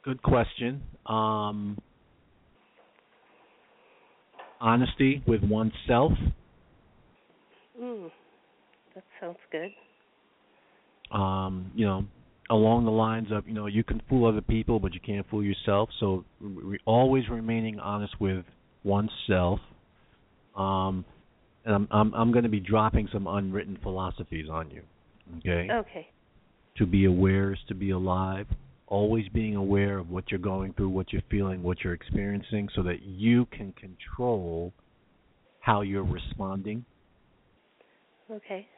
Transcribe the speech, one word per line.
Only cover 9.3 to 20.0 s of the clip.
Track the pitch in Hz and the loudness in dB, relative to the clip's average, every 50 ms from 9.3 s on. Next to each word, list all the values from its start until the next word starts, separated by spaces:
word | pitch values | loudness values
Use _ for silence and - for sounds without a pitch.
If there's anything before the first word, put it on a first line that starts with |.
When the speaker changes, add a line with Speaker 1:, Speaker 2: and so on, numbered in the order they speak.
| 175 - _ _ | -12 -14 _ _
Speaker 2:
good. | - 156 165 196 202 - _ _ _ _ _ _ _ _ _ _ _ _ _ _ _ _ _ _ _ _ _ _ _ _ _ - | -8 -8 -8 -8 -12 -20 _ _ _ _ _ _ _ _ _ _ _ _ _ _ _ _ _ _ _ _ _ _ _ _ _ -6
Speaker 1:
Um, | - 104 95 95 95 95 95 95 95 92 92 95 - | -2 -2 0 0 0 -2 -4 -4 -6 -8 -8 -8 -2
you | 113 110 | 0 2
know, | 101 95 95 101 - - - - _ _ _ _ - | 2 2 0 -4 -8 -10 -20 -20 _ _ _ _ 2
along | 117 107 107 110 117 120 117 | 4 6 6 6 6 4 4
the | 113 | 2
lines | 110 110 110 110 113 113 110 101 | 4 2 2 2 0 -2 -4 -4
of, | 107 107 101 - | -4 -4 -4 -6
you | |
know, | 110 107 104 | -8 -6 -6
you | 104 101 110 | 0 0 0
can | 110 - - 117 - - | 0 0 -2 -6 -2 0
fool | 135 127 117 113 | 2 4 4 4
other | 107 107 | 4 2
people, | - - 113 110 110 - 117 110 | 0 0 0 0 2 2 0 2
but | 95 95 85 | 0 -2 -6
you | 90 - | -6 -6
can't | - 104 101 95 - | -4 -4 -4 -4 -4
fool | - 107 | -2 -2
yourself. | 104 101 98 - - 110 101 101 110 - - - | 0 0 -2 -2 0 2 2 2 2 0 -2 -2
So | 113 101 95 92 90 - _ _ | 0 0 0 0 -4 -10 _ _
re-, | - 101 95 85 | -12 -12 -10 -10
re-, | - 92 101 - _ | -8 -8 -8 -4 _
always | - 110 123 131 131 131 135 120 104 | 4 6 6 6 6 4 2 2 0
remaining | 120 113 113 113 113 113 110 110 107 104 | -4 -4 -2 -2 0 0 0 -2 -4 -6
honest | - 101 104 104 104 101 - - | -6 -4 -4 -4 -4 -6 -4 -2
with | 107 95 95 92 90 - - _ _ _ _ _ _ | -2 0 0 -2 -6 -10 -20 _ _ _ _ _ _
oneself. | 101 98 101 104 110 - - - - 98 92 90 87 98 - - - - - _ _ _ _ | 0 0 2 0 -2 -6 -8 -2 2 2 4 4 2 0 -2 -6 -12 -20 -20 _ _ _ _